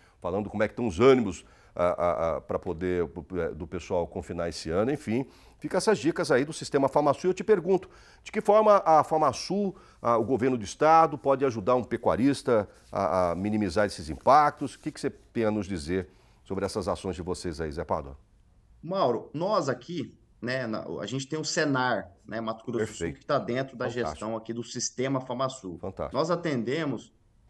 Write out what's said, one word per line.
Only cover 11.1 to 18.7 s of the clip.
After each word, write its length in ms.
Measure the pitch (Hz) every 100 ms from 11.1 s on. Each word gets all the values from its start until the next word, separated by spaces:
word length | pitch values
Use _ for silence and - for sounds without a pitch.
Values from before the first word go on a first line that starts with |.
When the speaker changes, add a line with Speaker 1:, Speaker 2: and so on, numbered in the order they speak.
| 147
Speaker 1:
pode 260 | 139 135
ajudar 300 | 135 110 95
um 80 | 127
pecuarista 840 | 104 113 - 82 135 135 - 117 101 - -
a, 400 | 95 95 92 90
a 20 |
minimizar 520 | 85 101 107 101 85 104
esses 220 | - 78
impactos? 680 | 76 - 139 147 - 139 -
O 20 |
que 140 | -
que 80 | -
você 100 | 143
tem 340 | - _ 117
a 60 | 110
nos 160 | 107 92
dizer 420 | 95 73 92 90 - _ _
sobre 200 | - 95
essas 220 | 95 107 90
ações 300 | 87 95 85
de 60 |
vocês 380 | 87 90 92 76
aí, 120 | 80
Zé 120 | 73
Padua? 320 | 80 90 69 67 _ _ _ _ _